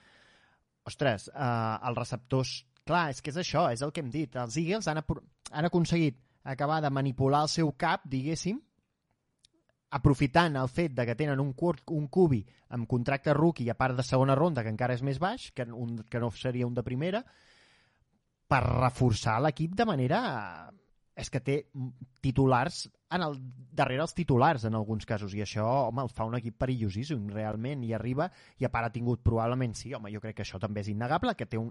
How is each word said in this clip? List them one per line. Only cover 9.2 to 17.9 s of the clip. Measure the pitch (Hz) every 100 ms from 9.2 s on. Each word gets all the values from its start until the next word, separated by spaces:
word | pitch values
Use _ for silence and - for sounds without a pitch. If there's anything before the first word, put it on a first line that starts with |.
| _ _ _ _ _ _ _
aprofitant | 139 143 135 139 165 170 139
el | 131
fet | - 170 127
de | 120
que |
tenen | 120 151 135
un | 143
cur-, | 127 175 151 -
un | 160 147
cubi | 185 175 120 - _ _
amb | 120 113
contracte | 123 123 139 156 143
rookie, | 170 160 117
a | 110
part | 131 127
de |
segona | 127 131 135
ronda, | 139 175 131
que | 110
encara | 110 123 123
és | 139
més | 135
baix, | 180 247 -
que | - 117
un, | 113 120 113 -
que | 120
no | 117
seria | - 135 123 120
un |
de | 123
primera, | 120 127 170 208 - _ _ _ _ _ _